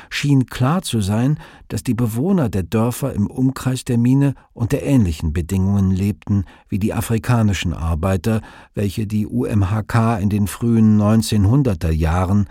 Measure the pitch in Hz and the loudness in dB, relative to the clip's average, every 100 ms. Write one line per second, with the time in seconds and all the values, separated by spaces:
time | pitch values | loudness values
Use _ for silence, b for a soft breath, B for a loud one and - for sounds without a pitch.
0 | B - 147 139 123 - 127 175 - 113 | B -6 0 2 0 -2 -2 0 -2 -4
1 | 95 104 127 151 B B - 107 - 110 | 0 0 0 -2 B B -10 -8 -4 -2
2 | 120 113 160 196 123 95 85 110 117 120 | -2 -2 0 0 0 -2 -2 0 0 -2
3 | 135 - 101 - 131 131 - 127 - 120 | -6 -2 -4 0 -2 -2 -4 -4 -2 0
4 | 120 135 139 131 b - 117 139 - 139 | 2 2 2 -2 b -6 -4 -2 2 2
5 | 95 80 82 78 78 98 95 101 95 92 | 2 0 -2 -2 -2 0 2 2 2 2
6 | 101 87 - 101 95 B B 101 107 - | 0 -4 -2 -2 -2 B B -4 -2 -2
7 | - 113 - 120 107 98 92 58 82 80 | -2 -2 0 2 2 0 -2 -4 -2 -2
8 | 92 95 110 110 B B B - 104 107 | 0 0 0 -4 B B B -4 -4 -4
9 | 104 107 107 120 127 101 95 107 104 117 | -4 -2 -2 -4 -2 0 0 -2 -2 0
10 | 113 117 101 104 101 - 120 113 110 107 | 2 2 0 0 -2 -2 0 4 4 4
11 | 104 113 110 110 101 131 131 87 82 80 | 4 2 2 2 2 2 2 0 0 0
12 | 80 87 92 101 101 | 2 0 2 0 0